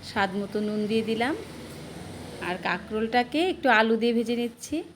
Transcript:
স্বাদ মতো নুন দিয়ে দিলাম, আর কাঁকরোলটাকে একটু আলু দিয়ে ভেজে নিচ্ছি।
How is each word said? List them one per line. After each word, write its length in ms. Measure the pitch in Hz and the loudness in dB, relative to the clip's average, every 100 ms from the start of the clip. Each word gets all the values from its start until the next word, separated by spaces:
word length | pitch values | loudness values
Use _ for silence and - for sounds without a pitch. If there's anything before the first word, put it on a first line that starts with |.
স্বাদ 260 | - - 196 190 | -4 0 0 0
মতো 220 | 196 214 214 | -4 -2 -2
নুন 120 | 214 208 | -2 0
দিয়ে 160 | 220 214 | 0 0
দিলাম, 240 | 226 240 330 - - - - - - - - - - | 0 0 -2 -6 -14 -14 -14 -14 -14 -14 -12 -14 -10
আর 140 | 175 180 | -6 -4
কাঁকরোলটাকে 760 | 185 180 - 214 220 247 247 294 359 | -2 -2 -2 -2 2 2 2 2 2
একটু 180 | - 262 | 2 4
আলু 260 | 220 226 226 | 6 6 4
দিয়ে 120 | 233 | 4
ভেজে 220 | 233 226 233 | 2 0 0
নিচ্ছি। 400 | 240 233 - 302 - | -2 -6 -6 -6 -6